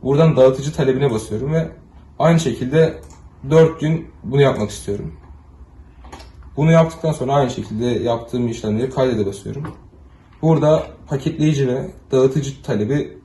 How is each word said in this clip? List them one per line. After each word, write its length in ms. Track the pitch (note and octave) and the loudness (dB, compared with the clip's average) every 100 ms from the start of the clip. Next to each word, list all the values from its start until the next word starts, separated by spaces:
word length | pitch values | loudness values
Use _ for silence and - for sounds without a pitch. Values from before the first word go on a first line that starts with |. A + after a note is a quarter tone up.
Buradan 340 | B2+ C#3+ D#3+ C3 | 0 4 4 6
dağıtıcı 360 | C3 C3 C#3 | 4 4 -6
talebine 380 | - C3+ B2+ C#3 | -2 0 2 0
basıyorum 420 | A2 - G#2+ C3+ | -2 -6 -6 -2
ve 180 | D#3+ E3 - - - - - | -2 -4 -10 -20 -20 -20 -2
aynı 200 | D3+ E3+ | 2 2
şekilde 640 | C#3 A2+ B2 D3+ D#3+ - - - - - C3+ | 0 -4 -2 2 2 0 -16 -20 -20 -18 0
dört 300 | D#3 D#3+ - | 4 4 2
gün 280 | D3 D#3+ - - | -4 -4 -6 -16
bunu 180 | G2+ C#3 | -4 2
yapmak 280 | C#3 A2 G#2 | 2 2 -6
istiyorum. 440 | - - G2+ - - - - _ - - - - - - - - - - - | -8 -8 -8 -8 -14 -20 -20 _ -20 -20 -20 -20 -20 -20 -20 -20 -20 -16 -2
Bunu 140 | D3+ | 4
yaptıktan 400 | E3 D#3+ - D#3+ | 4 4 0 -4
sonra 220 | D3+ B2+ | -4 0
aynı 160 | C#3+ C3 | 0 0
şekilde 360 | - G#2 A2 A#2+ | -4 -8 -4 -2
yaptığım 640 | A2+ A#2+ A#2 - B2+ A#2+ | -2 -2 -4 -4 -4 -4
işlemleri 420 | G#2+ G#2+ G#2+ B2+ | -4 -4 -2 -2
kaydede 360 | C3 C3 A2+ G2 | -2 0 0 -4
basıyorum. 420 | G2 - - D3+ - - - - - _ - | -6 -12 -10 -12 -14 -20 -20 -20 -20 _ -4
Burada 460 | D#3+ D#3 D3+ D#3 - - - | 0 2 4 2 0 -14 -8
paketleyici 600 | C#3+ D#3+ - D3+ C#3+ C3+ | -6 -4 -2 0 0 0
ve 240 | B2 - - _ | -2 -6 -14 _
dağıtıcı 500 | C3 C3 C#3 C3+ - | 2 2 0 -6 -10
talebi 540 | - A2 G#2 C#3+ - - | -6 -4 -2 -2 -4 -10